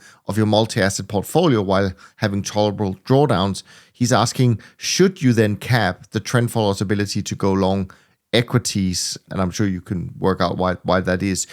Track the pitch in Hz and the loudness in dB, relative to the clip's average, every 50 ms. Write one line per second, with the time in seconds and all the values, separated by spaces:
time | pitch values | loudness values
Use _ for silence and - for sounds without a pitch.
0 | - - - _ _ - 101 107 110 107 104 107 113 110 - 113 95 98 - - | -10 -16 -20 _ _ -4 -2 0 2 2 4 2 2 2 0 0 0 0 0 -4
1 | 98 - 110 98 92 - - 156 185 165 123 107 95 95 95 98 101 95 92 - | -6 -4 -4 -4 -4 0 0 2 2 4 2 2 2 2 2 2 2 0 -2 -6
2 | - - _ - - 107 101 101 92 - - 104 107 104 98 98 107 95 92 - | -14 -20 _ -4 -4 -2 -2 -4 -4 -2 0 0 0 0 0 -2 -2 -4 -4 -6
3 | _ - 131 135 147 135 113 87 95 98 95 - - - - - - _ _ - | _ 2 2 4 4 2 2 0 0 0 -2 -6 -10 -14 -20 -20 -20 _ _ -4
4 | 120 117 127 101 117 117 - - 127 123 113 - - - _ - - - - - | 0 2 2 2 2 2 0 2 2 2 2 0 -4 -12 _ -10 -6 -2 2 4
5 | 180 196 190 - - 127 117 110 110 104 104 95 - - 123 120 104 90 90 - | 4 2 2 2 2 2 4 4 2 2 0 -2 -2 0 0 2 2 0 -2 -4
6 | - - - 110 104 - - 120 120 113 - 117 107 101 98 - 104 95 104 101 | -8 -8 -8 -6 -4 0 0 0 0 0 0 0 0 0 0 0 -2 -2 -2 -2
7 | 104 98 - 107 98 - - - - 98 95 95 95 92 98 98 92 - - - | -2 -2 -4 -6 -6 -6 -6 -2 0 0 2 2 2 2 0 -2 -4 -6 -10 -16
8 | _ _ _ _ _ _ - 117 113 - - 117 - - - 104 95 92 90 - | _ _ _ _ _ _ 0 0 0 2 0 0 0 -2 -2 -2 0 0 -2 -4
9 | - - - - - - - 95 95 90 85 - 107 98 92 87 - - 104 87 | -6 -6 -8 -12 -12 -8 -4 -4 -4 -2 -2 -2 -2 -2 -2 -4 -6 -6 -6 -6
10 | 85 87 - - 98 95 92 92 92 87 85 85 92 92 87 - - 85 90 92 | -6 -8 -8 -4 -2 -2 0 0 0 -2 0 -2 -2 -2 -2 -4 -2 0 0 0
11 | 90 92 90 87 98 98 92 90 - - | 0 0 -2 0 0 -2 -2 -4 -6 -8